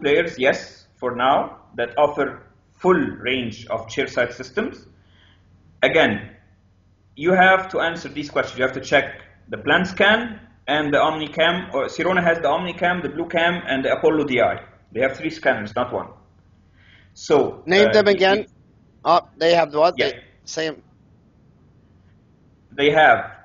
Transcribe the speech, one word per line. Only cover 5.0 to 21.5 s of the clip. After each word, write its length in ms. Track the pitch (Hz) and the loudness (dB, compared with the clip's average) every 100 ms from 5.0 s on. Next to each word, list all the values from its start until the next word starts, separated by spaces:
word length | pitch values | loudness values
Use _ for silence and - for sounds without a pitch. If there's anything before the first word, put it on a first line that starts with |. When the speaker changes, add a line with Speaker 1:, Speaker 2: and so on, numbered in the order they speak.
| _ _ _ _ _ _ _ _ | _ _ _ _ _ _ _ _
Speaker 1:
Again, 540 | 135 160 135 104 - - _ _ _ _ _ _ _ - | 0 2 2 0 -8 -20 _ _ _ _ _ _ _ -6
you 160 | 160 | 0
have 360 | 185 185 190 185 | 4 4 4 0
to 80 | 170 | -4
answer 280 | 165 165 143 | -4 -4 -10
these 220 | 139 143 | -10 -6
questions. 280 | 143 120 123 | -4 -4 -4
You 60 | |
have 80 | 131 | -4
to 80 | 135 | -4
check 400 | - 143 - - - _ - | 0 0 0 -6 -20 _ -14
the 100 | 107 | -8
Plan 260 | 143 165 | 0 0
Scan 560 | 185 - 202 226 240 - - _ - | 0 0 2 2 0 -12 -20 _ -4
and 280 | 147 151 | -2 0
the 40 | 143 | 2
Omnicam, 760 | 151 156 151 - 160 180 - | 2 0 -6 0 0 0 -4
or 120 | 139 127 | -6 -4
Sirona 360 | - 165 180 | -4 -2 0
has 160 | 170 165 | 0 0
the 100 | 147 | 0
Omnicam, 540 | 160 180 170 175 180 | -2 -4 -4 -2 -2
the 80 | 147 | -4
Blue 180 | - 165 | -8 -4
Cam, 320 | 170 170 180 - | 0 0 0 -4
and 180 | 131 | -4
the 80 | 131 | -2
Apollo 320 | 127 160 156 | 0 2 2
D 160 | 147 123 | 0 2
I. 200 | 101 95 - _ _ | 2 0 -10 _ _
They 80 | 110 | -4
have 160 | 131 - | -2 -2
three 140 | 160 | -8
scanners, 440 | - 147 113 104 | -4 -2 -2 -4
not 180 | 123 117 | -6 -4
one. 160 | 104 87 - _ _ _ _ _ _ _ _ _ | -6 -10 -14 _ _ _ _ _ _ _ _ _
So, 500 | - - 151 - - - | -14 0 2 2 -4 0
Speaker 2:
Name 220 | 190 208 | 4 6
Speaker 1:
uh, 40 | |
Speaker 2:
them 140 | 214 202 | 6 4
Speaker 1:
y-, 60 | |
Speaker 2:
again. 260 | 190 190 202 | 4 2 2
Speaker 1:
y- 80 | - _ _ _ _ _ | -2 _ _ _ _ _
Speaker 2:
Oh, 240 | - 170 - - | 0 2 0 -2
they 180 | 165 | 2
have 200 | 170 156 | 4 2
what? 200 | 147 170 135 | 2 2 2
Speaker 1:
Yeah. 120 | 139 | -2
Speaker 2:
They, 100 | - - _ | -4 -14 _
same. 380 | - - 160 - _ _ _ _ _ _ _ | -12 -8 -6 -8 _ _ _ _ _ _ _